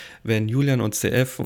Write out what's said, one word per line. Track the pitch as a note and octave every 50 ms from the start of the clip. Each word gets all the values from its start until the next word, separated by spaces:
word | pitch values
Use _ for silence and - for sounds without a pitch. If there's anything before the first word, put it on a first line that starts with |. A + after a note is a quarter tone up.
| - - - - -
wenn | A2+ A2+ G#2+ G#2+ A2
Julian | A#2+ C3+ C#3+ C#3+ C3+ B2
und | G#2+ G#2+ -
C | - - G2+
F | - B2 C3 B2+ - - -